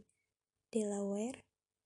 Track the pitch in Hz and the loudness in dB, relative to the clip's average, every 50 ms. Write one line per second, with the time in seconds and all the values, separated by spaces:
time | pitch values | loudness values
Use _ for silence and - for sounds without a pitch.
0 | - _ _ _ _ _ _ _ _ _ _ _ _ _ - 226 214 202 202 202 | -10 _ _ _ _ _ _ _ _ _ _ _ _ _ 0 2 2 2 2 0
1 | 202 196 196 202 214 247 269 - - _ _ _ _ _ _ _ _ | 0 0 0 0 -2 -2 -4 -8 -14 _ _ _ _ _ _ _ _